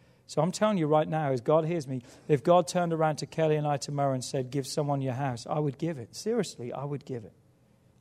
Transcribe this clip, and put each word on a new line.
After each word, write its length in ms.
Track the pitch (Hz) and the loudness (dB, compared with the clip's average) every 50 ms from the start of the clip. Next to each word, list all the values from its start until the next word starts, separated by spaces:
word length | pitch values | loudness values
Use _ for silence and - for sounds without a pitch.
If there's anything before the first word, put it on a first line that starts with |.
| _ _ _ _ _ | _ _ _ _ _
So 160 | - - 151 147 | -6 -2 0 0
I'm 80 | 180 | 0
telling 260 | 180 - 214 214 214 | 0 2 2 2 2
you 100 | 185 156 | 2 2
right 200 | 147 151 156 156 | 4 4 4 4
now, 240 | 175 165 156 156 139 | 2 0 0 0 0
as 100 | 135 123 | 0 0
God 260 | 113 - 151 165 160 | 2 4 4 4 4
hears 200 | 156 175 170 135 | 2 0 -2 -4
me, 160 | 135 135 127 - - - - - | -4 -6 -8 -8 -10 -18 -10 -2
if 160 | - 156 135 - | 2 2 4 6
God 240 | 175 175 180 170 | 6 6 6 6
turned 260 | - - 180 175 170 165 | 4 0 0 0 0 0
around 240 | 156 160 156 151 | 2 2 0 0
to 100 | - 151 | -2 -6
Kelly 300 | - - - 160 156 151 | -6 -2 0 2 2 2
and 100 | 151 147 | 2 2
I 100 | 147 143 | 0 -2
tomorrow 360 | 139 - - 147 143 143 139 135 | -2 -4 -4 -2 0 0 0 0
and 120 | 127 120 | -2 -4
said, 260 | - - 139 127 123 | -4 -4 -4 -4 -2
"Give 160 | 123 143 131 | -4 -4 -4
someone 340 | - - 160 147 143 143 139 | -4 -4 -2 -2 0 0 -2
your 140 | 131 131 120 | -2 -2 -2
house," 320 | 127 143 135 120 113 - | -2 -2 -4 -4 -6 -6
I 120 | - 170 156 | -4 -2 -2
would 200 | 151 143 123 - | -2 -2 -2 -4
give 200 | 160 165 170 131 | -4 -6 -4 -6
it. 180 | 113 - - | -10 -14 -14
Seriously, 560 | - - 214 233 240 180 - - - 120 123 - | -8 -6 -2 -2 -2 -2 -4 -6 -10 -10 -8 -8
I 120 | - 135 | -8 -8
would 200 | 147 147 139 - | -6 -8 -8 -8
give 200 | - 131 117 107 | -8 -10 -10 -10
it. 80 | 85 - _ _ _ _ _ _ _ _ _ _ _ _ _ | -12 -18 _ _ _ _ _ _ _ _ _ _ _ _ _